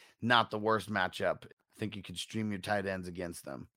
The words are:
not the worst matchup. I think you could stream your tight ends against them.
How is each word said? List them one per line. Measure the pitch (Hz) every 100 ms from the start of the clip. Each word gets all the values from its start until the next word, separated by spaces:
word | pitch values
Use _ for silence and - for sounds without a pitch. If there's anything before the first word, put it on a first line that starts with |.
| - _
not | 113 120 107
the | 107
worst | 107 110 101
matchup. | 104 87 - 90 73 -
I | - _ -
think | 107 98
you |
could | - 87
stream | - 113 107
your | 98
tight | 95 104 98
ends | 92 90
against | 87 87 82
them. | 71 67 90